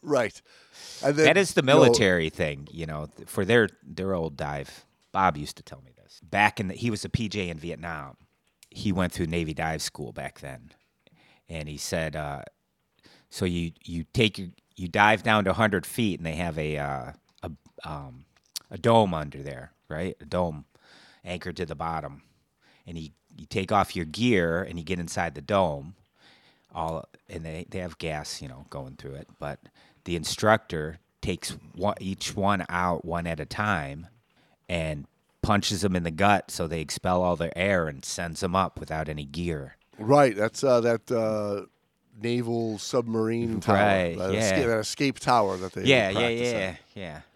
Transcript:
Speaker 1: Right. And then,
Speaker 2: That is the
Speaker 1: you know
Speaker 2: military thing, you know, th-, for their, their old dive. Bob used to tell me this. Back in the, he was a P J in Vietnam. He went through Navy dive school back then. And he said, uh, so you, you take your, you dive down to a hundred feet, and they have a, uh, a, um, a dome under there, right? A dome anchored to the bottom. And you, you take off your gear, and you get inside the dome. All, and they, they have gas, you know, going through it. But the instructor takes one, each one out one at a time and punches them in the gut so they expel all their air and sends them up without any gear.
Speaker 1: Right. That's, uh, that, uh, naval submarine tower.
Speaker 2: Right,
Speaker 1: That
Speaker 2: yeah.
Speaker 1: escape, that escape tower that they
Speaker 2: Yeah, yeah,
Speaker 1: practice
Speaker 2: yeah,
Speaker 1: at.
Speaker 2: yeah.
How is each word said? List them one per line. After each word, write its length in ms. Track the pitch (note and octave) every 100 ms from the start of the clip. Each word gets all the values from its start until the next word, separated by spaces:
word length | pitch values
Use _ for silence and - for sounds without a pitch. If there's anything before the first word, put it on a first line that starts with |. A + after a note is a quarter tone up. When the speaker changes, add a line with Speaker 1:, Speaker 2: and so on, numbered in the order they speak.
Speaker 1:
Right. 400 | - C#3+ A2 - _ - _ - - -
And 120 | C3+ D3
then, 100 | D#3
Speaker 2:
That 120 | F3
is 160 | F#3+
the 80 | -
Speaker 1:
you 60 | C3+
know 60 | D3
Speaker 2:
military 500 | B2 A#2 G#2 F2+ D#2+
thing, 380 | - D#2+ C#2+ D2
you 140 | E2 D#2+
know, 220 | D2+ D2+ -
th-, 120 | -
for 140 | - F#2+
their, 240 | A#2+ G#2 -
their 300 | C#2 D#2+ F#2+
old 220 | F#2 D#2+ C#2
dive. 480 | D2 C#2+ C#2 - _ _ _
Bob 260 | F#2+ F#2+ D2
used 180 | D2 -
to 60 |
tell 180 | - C2+ C2
me 60 | _
this. 240 | G1+ -
Back 360 | F2 G2+ G#2 -
in 80 | F#2+
the, 40 |
he 160 | - A#2
was 140 | G#2 -
a 40 |
P 180 | - A2
J 200 | G2 F2+
in 80 | E2
Vietnam. 600 | E2 D#2+ E2+ D#2+ C#2 C2 _ _ _ _ -
He 220 | - G#2+
went 200 | F#2+ F2+
through 140 | - E2+
Navy 260 | E2+ D#2+
dive 280 | D#2 D#2+ D#2+
school 300 | - - C2+
back 280 | G#1+ C#2 -
then. 300 | C#2+ C2 D2 _ _ _ _ _ _ _ _
And 180 | E2 D2+
he 80 | D2
said, 380 | - F2+ D#2+ D2+
uh, 260 | D2 C#2+ - _ _ _ _ _ _ _ _
so 160 | - F#2+
you, 260 | F2 E2+ -
you 220 | - E2+ D#2+
take 240 | - A2 -
your, 120 | F2+ - _ -
you 120 | F2+
dive 340 | G#2 G#2 A2
down 200 | - G#2+ F#2+
to 60 |
a 20 |
hundred 320 | F2+ A2 F#2+ -
feet, 340 | - A2+ E2+
and 60 | E2
they 100 | D#2
have 220 | F2 D#2
a, 200 | D#2 D2
uh, 340 | C#2+ C2+ B1+ D2 _ _
a, 80 | - D2 _ - D#3
um, 400 | D3 C#3 B2+ - _ _ - _
a 80 | F#2+
dome 360 | A#2 A2+ G#2
under 280 | E2 D2+ C#2
there, 300 | C#2 C2 C2+ _ _
right? 260 | D#2 F2 -
A 40 | D2
dome 400 | F2 F2+ D2+ C#2+ _ _ - - _
anchored 320 | - F2 F#2 E2+
to 80 | F2
the 100 | D#2
bottom. 480 | E2 E2 C#2+ C#2+ _ _ _ _ _ _ -
And 120 | E2
you, 120 | D#2 _ _ D2+
you 80 | D2+
take 260 | A2 F#2+
off 240 | G#2 F#2 F2+
your 100 | D#2+
gear, 560 | D#2 A#2+ G#2+ E2+ E2
and 160 | F#2+ E2+
you 60 |
get 160 | D#2+ F#2
inside 360 | E2+ - E2+ D2
the 60 |
dome. 540 | C#2+ G2+ F2+ C#2+ C#2+ G2 _ _ _ _ _ _ _ E2
All, 320 | E2 D#2+ - _ _
and 160 | F2+ D#2+
they, 220 | D#2+ F2
they 80 | G2
have 200 | F2+ E2
gas, 420 | E2 D2+ D2+ -
you 60 | D2
know, 180 | B1+ -
going 240 | C#2+ C2 C#2
through 180 | C#2
it. 140 | C2+ - _
But 220 | D2 C#2+ _ _ _ _ -
the 100 | E2+
instructor 840 | D#2 - G#2+ G#2+ - E2 D#2 E2 _ _
takes 300 | - F2+ - - - -
one, 180 | G2 -
each 340 | F#2+ F#2+ - -
one 300 | G2 G2+ F2
out 380 | F2 F2+ E2+ E2+
one 220 | E2+ E2+
at 120 | D#2+
a 60 | D2
time 600 | - G#2+ F#2 C#2 C#2+ E2+ _ _ _ _ _ _
and 380 | F2 D#2+ D2+ C2+ _ _ _
punches 380 | - G2+ - F#2+
them 140 | G2 F2+
in 60 |
the 80 | E2+
gut 380 | D#2+ G2+ G2+ -
so 180 | - E2
they 140 | E2
expel 400 | D#2 - F#2 F2+
all 140 | F2+ F2
their 200 | E2 -
air 320 | F#2+ F#2+ D#2+
and 160 | C#2
sends 360 | - - E2+ D#2+
them 160 | F#2+ F2+
up 240 | F2+ -
without 280 | - D#2 D#2
any 160 | D2+
gear. 540 | C#2 D2 F2 D#2 C2+ - _ _
Speaker 1:
Right. 360 | G#2+ C#3+ C#3 G2+
That's, 280 | G#2+ -
uh, 180 | C#3 B2
that, 300 | A#2 A#2 -
uh, 560 | A#2+ A2 A2 G#2 G2+ F#2 _ _ _ _ G#2+
naval 560 | A2+ A#2+ A#2 A#2 A2+ G#2+
submarine 800 | - C3 A#2 A2+ A2 A#2 A#2 A2+
tower. 160 | F2+ G2
Speaker 2:
Right, 420 | G#2 G2 F2 E2+
Speaker 1:
That 160 | F#2
Speaker 2:
yeah. 60 | G2+
Speaker 1:
escape, 260 | A2 F#2+ A#2
that 140 | A2+
escape 400 | G#2+ - C#3 -
tower 380 | - B2 G#2 F#2
that 160 | F#2
they 100 | -
Speaker 2:
Yeah, 260 | G#2 C3+ G2+
yeah, 100 | G#2
Speaker 1:
practice 320 | A#2 A#2 A#2+
Speaker 2:
yeah, 60 | A2+
Speaker 1:
at. 200 | F#2+ F2 _ -
Speaker 2:
yeah. 260 | F2+ D2+ -